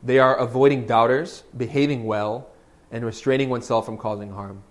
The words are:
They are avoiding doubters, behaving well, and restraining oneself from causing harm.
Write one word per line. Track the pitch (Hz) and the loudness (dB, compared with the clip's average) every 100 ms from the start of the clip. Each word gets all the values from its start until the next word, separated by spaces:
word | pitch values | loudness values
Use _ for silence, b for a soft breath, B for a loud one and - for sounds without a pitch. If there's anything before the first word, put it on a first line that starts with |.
They | 120 131 | 4 6
are | 131 131 | 6 4
avoiding | 123 127 139 139 117 | -2 4 4 4 2
doubters, | 117 117 131 170 - - 123 | 2 4 2 -2 -12 -18 -8
behaving | 117 143 143 135 110 | -4 0 0 0 -2
well, | 107 107 117 135 - b b b | -2 -2 -6 -10 -20 b b b
and | 117 117 | -8 -8
restraining | 101 - 131 135 | -4 0 0 0
oneself | 123 117 117 110 | -4 0 -2 -2
from | 110 | -8
causing | 110 104 101 | -6 -6 -8
harm. | 98 98 98 - | -12 -12 -14 -20